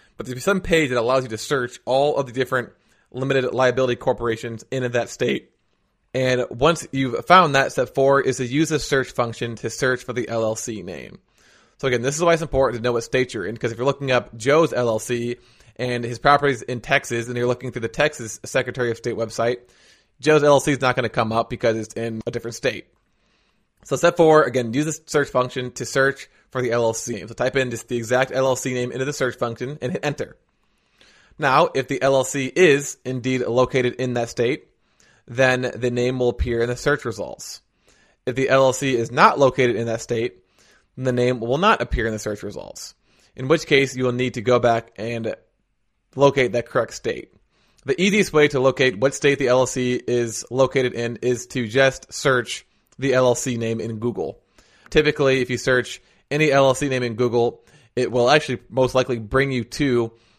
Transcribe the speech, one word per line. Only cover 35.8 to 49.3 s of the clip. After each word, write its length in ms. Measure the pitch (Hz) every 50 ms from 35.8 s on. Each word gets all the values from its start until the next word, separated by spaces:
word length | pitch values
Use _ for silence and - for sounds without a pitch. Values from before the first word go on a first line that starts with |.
| 123 123
name 280 | 120 120 123 127 131 127
will 100 | 123 123
appear 320 | 123 - - 123 117 113
in 80 | 117 123
the 80 | 120
search 300 | - - 147 147 143 -
results. 560 | 117 101 104 78 64 - - - - - - _ _ _ _ _ _ _ _ _ _ _ _ _
If 80 | 127 120
the 160 | 135 131 -
L 160 | 135 135 135
L 60 | 131 123
C 200 | - 143 135 127
is 160 | 117 117 117
not 280 | 123 151 185 214 - 143
located 380 | 139 127 - 143 127 120 104
in 100 | 107 117
that 160 | 117 113 117
state, 420 | - - 120 113 117 - - _ _ _ _ _ _ _ _ _ _ _ _ 131
then 60 | 131
the 80 | 127
name 280 | 123 123 123 127 127 117
will 160 | 117 120 135
not 240 | 160 196 214 190 -
appear 240 | 117 - - 123 110
in 80 | 110
the 60 | 110 107
search 240 | - 110 104 -
results, 520 | - 104 90 - 50 - - - - - _ _ _ _ _ _ _ _ _
in 140 | 123 131 131
which 160 | 170 156 -
case 320 | - 147 135 135 123 127
you 80 | 127 127
will 80 | 123
need 220 | 123 123 127 123 -
to 80 | 123
go 160 | 101 123 123 120
back 340 | 120 117 113 113 - - _
and 380 | - 107 117 117 117 110 107 - _ _ _ _ _ _ _ _ _ _ _ _ _ _ _ _
locate 380 | 131 139 139 - 139 127 95
that 160 | 107 120 117 -
correct 240 | - 127 113 -
state. 400 | - - - 113 71 62 - _ _ _ _ _ _ _ _ _ _ _ _
The 120 | 131 135 -
easiest 360 | 190 202 196 214 - - 151
way 140 | 151 151 143
to 120 | - 131
locate 380 | 131 135 127 - 131 127 - 104
what 160 | 131 143 139
state 240 | - - 143